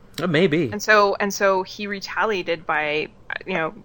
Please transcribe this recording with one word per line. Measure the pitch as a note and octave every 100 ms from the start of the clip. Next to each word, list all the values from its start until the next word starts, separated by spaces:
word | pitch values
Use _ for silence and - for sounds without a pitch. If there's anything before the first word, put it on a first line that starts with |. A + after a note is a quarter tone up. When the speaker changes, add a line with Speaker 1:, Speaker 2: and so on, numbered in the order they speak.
| - -
Speaker 1:
Uh, | F3+
maybe. | D#3 F#3 D#3 B2+
Speaker 2:
And | G#3
so, | - G#3+ G3+ -
and | G3+
so | - G3 F#3+
he | F#3+ - G3+
retaliated | G3 - E3+ G#3+ F#3+ E3+ E3 E3
by, | D3+ D3+ D3+ - - - - -
you |
know, | F3+ D#3+ -